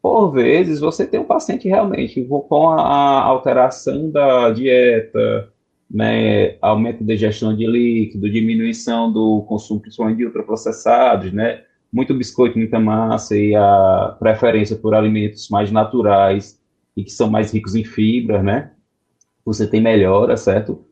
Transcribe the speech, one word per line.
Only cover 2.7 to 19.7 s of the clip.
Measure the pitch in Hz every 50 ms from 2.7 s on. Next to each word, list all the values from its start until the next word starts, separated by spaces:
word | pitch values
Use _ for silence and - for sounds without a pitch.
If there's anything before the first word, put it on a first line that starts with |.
a, | 160 156
a | - - 143 143 139 139 139 135
alteração | - - 131 127 - 139 123 127 127 131 - - - 135 - 139 156 156
da | 147 147 143 135 131 123 120 117
dieta, | 113 117 127 131 127 127 123 123 117 113 110 - - 113 110 110 110 107 104 _ _ _ _ _ _ _ _ _
né, | - 104 110 113 113 113 110 107 104 104 98 90 - _
aumento | - 104 107 107 113 117 113 - 110
da | 107
ingestão | 113 101 110 107 107 - 113 110 110
de | 107 113
líquido, | 113 117 120 120 120 117 113 107 - - 101 98 104
diminuição | 104 113 110 113 113 110 113 117 110 - - 123 117 117 117 113
do | 107 110 110 110 107 107
consumo, | 104 - 107 104 - - 107 101
principalmente | 104 - - - 113 110 113
de | 113 123
ultraprocessados, | 113 - 107 104 - 107 110 - - 110 - - 113 117 117 127 123 113 95 90 92
né, | 95 104 113 117 117 - _ _ _ _ _ _
muito | - 120 131 - 143
biscoito, | 127 120 - - - 123 120 117
muita | 113 113 107 117 113
massa | 110 107 107 113 113 110 110 110 - - 107
e | 104 104 104 104
a | 104 101 101 101 98 95 95 92 95 101 107 - -
preferência | 113 113 110 - 131 117 113 107 104 101 113
por | - - 110 107
alimentos | 110 107 107 107 107 104 104 - - - -
mais | 101 101 104 101
naturais | 110 110 110 - - 123 101 104 101 98 98 98 98 101 101 - _ _ _ _ _ _ _ _ _
e | 104 98
que | -
são | - - 120 107
mais | 110 110 107 101
ricos | - 107 107 98 98
em | 113 107
fibra, | - - - 110 110 117 123 120 110 107 98
né, | 95 101 104 135 151 - _ _ _ _ _ _ _ _ _ _ _ _ _ _ _
você | 113 107 104 107
tem | 104